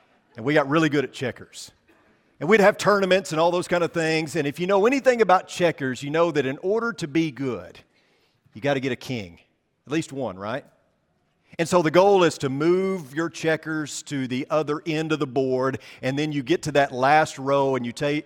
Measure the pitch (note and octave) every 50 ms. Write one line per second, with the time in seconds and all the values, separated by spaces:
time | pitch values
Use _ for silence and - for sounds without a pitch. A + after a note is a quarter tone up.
0 | _ _ _ _ _ _ _ A2+ A2 C3+ D3+ D#3 C#3+ C3+ C#3+ E3 D#3+ D3+ C3+ D3
1 | C3 B2 - - C3+ A#2+ - - - _ - - - - _ _ _ _ _ _
2 | _ _ _ _ _ _ _ _ C#3+ D#3+ G#3+ A3 F#3+ G#3 G#3 - - F#3+ G#3 G3
3 | G3 F#3 F#3 F#3+ F#3+ - E3 D#3 E3 E3+ F3 F3+ E3 - F3+ F3 E3+ D#3 - E3+
4 | D#3+ D#3+ D#3+ D#3 E3 C#3+ B2+ E3+ C#3+ D3 - - F3+ F3+ G3+ G3 G3 A#3+ C#4 C#4
5 | - C4 B3 A#3 A3 F#3 F#3 F#3 - - - - F3+ E3 D3 - C#3 C3 B2+ -
6 | C#3 C#3+ D3 E3 F3 E3+ D3 D3+ B2+ C3 C#3 D#3 - F#3 G#3+ A3+ A#3 A#3 - -
7 | E3+ D3 C3+ E3 E3 D#3 B2+ A#2 C#3 C3 A2+ F2+ F2+ E2+ - - _ _ _ _
8 | _ _ _ _ _ _ _ _ _ _ _ A2+ A2+ C#3 C#3+ C3+ B2 C3+ B2 -
9 | - - B2+ A2+ G2 F2 E2+ _ _ _ _ _ _ _ _ _ _ A#2+ C#3+ E3
10 | D#3 - C3+ C3+ B2+ A2 - F#2 G2 G#2+ A#2+ C#3+ - _ _ _ _ _ _ _
11 | _ _ _ _ _ _ _ _ _ _ - - E3 - F#3 F3+ D#3+ D#3+ D3 F3
12 | F#3+ G3+ G3+ F#3+ F3 D#3+ - - - C3+ C3 C#3 D3+ E3+ F3+ F#3 F#3+ F#3+ F#3+ F#3
13 | D3+ B2 C#3 D3+ E3+ D#3+ - - - D#3+ D#3+ D#3 - D#3 D#3+ D#3 D3+ C3+ - -
14 | - - D3 C3+ C3 A#2+ B2+ B2+ D3+ - D#3+ D3+ D#3 C#3+ D3 D#3 - E3+ D#3 D#3
15 | D#3+ D#3 D#3 C#3+ D3 B2+ A#2+ C#3 C3+ C3 B2+ B2+ B2+ C3+ B2+ A#2+ - - - -
16 | A#2 B2+ C3+ C#3+ D3+ D#3 D3 C#3+ B2+ A2+ E3+ F3 - D3+ C#3 D3 C#3 C3+ C3+ B2
17 | B2+ C#3 D3+ D#3 D#3 D3+ - C#3+ C3 C3+ C#3 C#3 C#3 C3+ C3 B2+ A#2+ A#2+ A2+ -
18 | D3 C#3+ D3 D3+ -